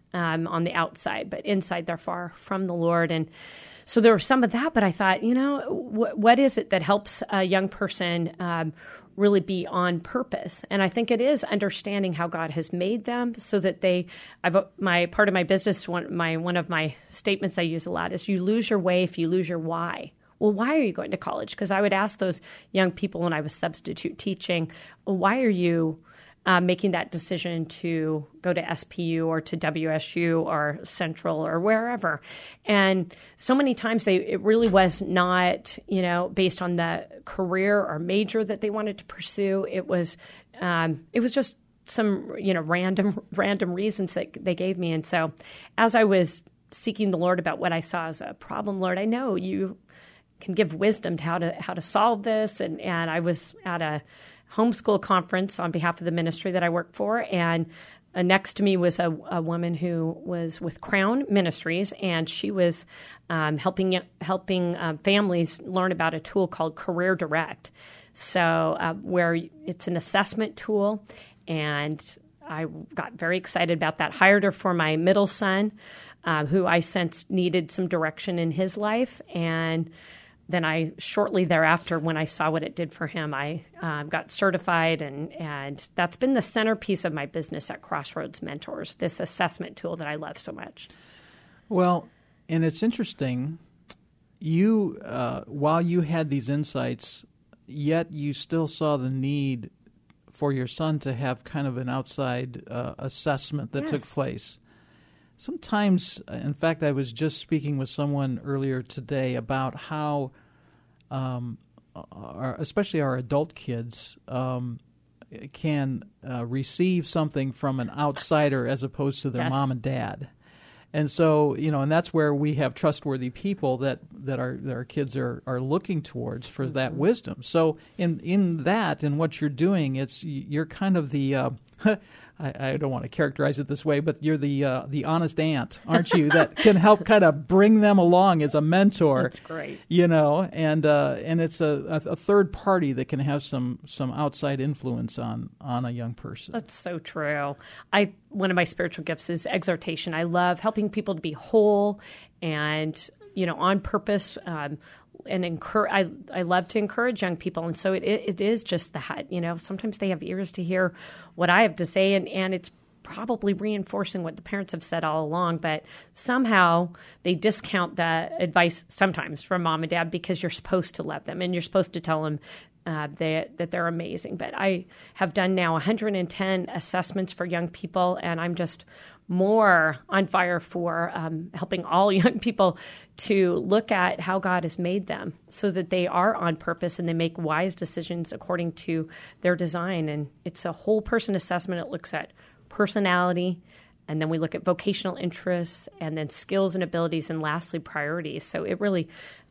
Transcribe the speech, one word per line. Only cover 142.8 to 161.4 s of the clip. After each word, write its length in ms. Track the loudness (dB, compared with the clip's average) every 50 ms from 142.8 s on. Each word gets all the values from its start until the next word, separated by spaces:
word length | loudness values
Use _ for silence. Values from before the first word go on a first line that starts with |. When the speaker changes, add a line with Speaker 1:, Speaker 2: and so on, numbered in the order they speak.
| 2 2 0
Speaker 2:
that 140 | -2 -2 -2
can 120 | -2 -2
have 220 | 0 0 -2 -2
some, 360 | -4 -4 -4 -4 -2 -4 -4 -8 -12
some 260 | -12 -8 -6 -4 -4
outside 480 | -2 -2 -2 -4 -2 -2 -2 -2 -2 0
influence 600 | -2 -2 -4 -4 -4 -4 -4 -4 -4 -6 -6 -6
on, 320 | -6 -6 -6 -6 -8 -10 -14 -12
on 240 | -8 -4 -4 -4 -2
a 60 | -4
young 240 | -4 -6 -6 -8 -8
person. 380 | -10 -12 -12 -12 -14 -12 -8
Speaker 1:
That's 200 | -8 -8 -8 -8 -12
so 240 | -12 -10 -8 -8 -8
true. 580 | -10 -10 -8 -4 -4 -2 -2 -2 -4 -4 -6 -8 -14 -20 -20 -20 -4 _
I, 200 | 2 2 2 2 -2 _ _ _
one 200 | -4 0 0 2
of 40 | 2
my 100 | 2 2
spiritual 400 | 0 -2 -4 -4 -4 -4 -6 -6
gifts 240 | -6 -6 -4 -4 -4
is 160 | -4 -4 -2
exhortation. 720 | -2 -4 -2 0 0 -2 -2 -4 -6 -8 -6 -6 -4 -2
I 80 | -2
love 380 | -2 0 2 2 2 2 2 0
helping 280 | -2 -2 0 0 -2 -2
people 260 | -2 -4 -4 -4 -4
to 40 | -4
be 120 | -4 -6
whole 680 | -6 -8 -2 2 4 6 6 6 6 4 4 2 0 -4 -10 -18 -20 -20 -20 -20 _ _
and, 720 | -4 -4 -2 -2 -2 0 0 -2 -2 -4 -4 -8 -12 -18 -20 _ -20 -10 -4
you 100 | -2 -2
know, 120 | -2 0
on 240 | 2 2 2 2 2
purpose, 580 | 0 -2 -2 -2 0 0 0 0 -2 -4 -10 -10 -8
um, 320 | -8 -6 -6 -6 -6 -8 -10 -12 -18 -20 -20 _ _ -20 -18 -8
and 180 | -4 -4 -2 -2
encour-, 420 | -2 -4 -6 -6 -2 0 0 2 2
I, 180 | 2 2 2 0 -4 -10 -14 -8
I 100 | -6 -4
love 240 | 0 2 2 2 0 0
to 100 | -2 -2
encourage 420 | -2 0 0 0 0 0 0 0
young 160 | -2 -2 -2
people. 300 | -4 -4 -6 -4 -4 -4
And 100 | -4 -4
so 160 | -2 0 0
it, 100 | 0 0
it, 200 | 0 0 0 0 0
it 140 | -4 -2 0
is 240 | 0 0 0 0 0
just 300 | -2 -2 -2 -2 -6 -8
that, 320 | -10 -8 -8 -8 -10 -8 -6
you 100 | -4 -2
know, 160 | -2 -2 -4 -6
sometimes 400 | -8 -8 -8 -6 -6 -6 -4 -2
they 100 | -2 -2
have 140 | -2 -2
ears 280 | -4 -6 -4 -4 -6 -6
to 100 | -6 -6
hear 320 | -4 0 2 2 2 2 0 -6 -14 -20 -20 -20 -20 -14 -2
what 160 | 0